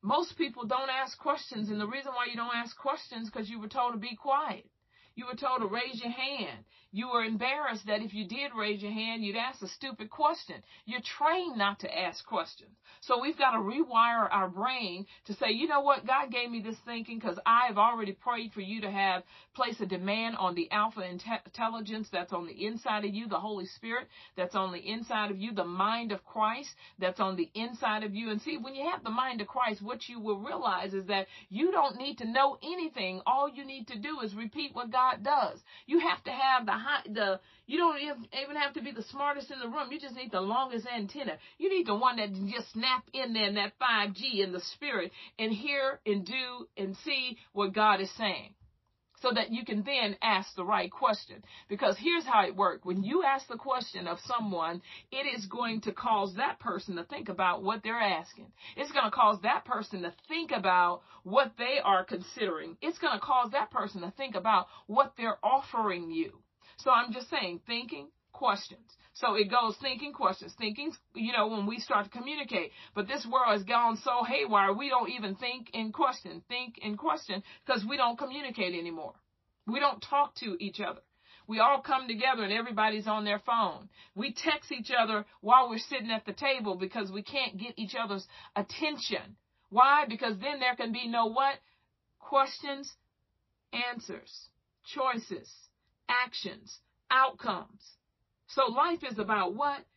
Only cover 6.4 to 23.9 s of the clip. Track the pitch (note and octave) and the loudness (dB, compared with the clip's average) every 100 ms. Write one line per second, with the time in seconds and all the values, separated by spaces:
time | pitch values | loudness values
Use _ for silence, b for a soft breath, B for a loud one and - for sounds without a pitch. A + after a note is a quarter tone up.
6.4 | F3 A2+ - b b G3 B3+ A#3+ A3 A3 | -8 -10 -18 b b -8 0 0 0 -2
7.4 | B3 C#4+ C#4+ A3 G3 G#3+ A3 G3+ G3 A#3+ | -2 0 -2 -4 -2 -2 -2 -8 -8 -6
8.4 | C#4+ A3+ G#3 G#3 G#3 G#3+ A3 A3+ G#3 G#3+ | -6 -4 -4 -2 -4 -4 -4 -4 -4 -4
9.4 | B3 C4+ F#3+ - C4+ B3 G#3+ - D#4 E4 | -4 -6 -12 -10 -12 -10 -12 2 2 2
10.4 | - D3 B B - A#3+ - - D4+ F4+ | -8 -14 B B -8 -8 -8 0 2 2
11.4 | F4+ A#3 G3+ G3+ F#3+ E3 F3+ - - G3+ | 0 0 0 0 -6 -4 -4 -6 -4 -4
12.4 | E3 - - _ B B - B3 C4+ D#4+ | -4 -8 -20 _ B B 0 2 2 4
13.4 | C4+ A3+ G3 C4+ D#4 A3+ A#3 A#3 G#3 G3+ | 4 4 0 0 2 6 6 6 4 4
14.4 | F#3+ F3+ A#3 B3+ G#3 F3 G3 B - G3+ | 2 0 -2 -2 -4 -6 -10 B -10 -2
15.4 | B3 A3+ D#4 C#4+ C#4 C4+ G#3+ C4 C#4 B3 | 0 2 2 4 6 4 4 0 2 -2
16.4 | A#3+ A#3 G#3+ A3 - A#3 A3+ A3+ A3 F3 | -4 -4 -6 -10 -8 -8 -8 -6 -6 -2
17.4 | - A#3 B3 G#3 A3+ A#3 G#3 F#3+ - A#3+ | 4 6 6 6 4 4 -4 -4 -4 -2
18.4 | A3+ G#3 F#3+ A3 G3+ G3 G3 F#3 - B | -4 -8 -6 -6 -4 0 2 2 -4 B
19.4 | B - A#3+ A3 G3 F#3 F#3+ G#3+ A3+ A3+ | B -2 -2 -2 -4 -2 0 0 -2 0
20.4 | F#3 F3 E3 G#3 G#3+ G#3+ F3+ F3+ A3 A#3 | 0 0 0 2 0 -2 -8 -8 -6 -8
21.4 | - - A3+ A3+ G#3+ A3 G#3 F#3 F3+ F3+ | -8 -4 -4 -2 -6 -6 -4 -4 -4 -6
22.4 | E3+ - G#3 A3+ C4 G#3+ G#3 G3+ A#3 F3 | -6 -6 -6 -4 -2 -2 -2 -4 -2 -4
23.4 | G#3 G#3 F#3 - A3+ | -2 -6 -8 -10 -6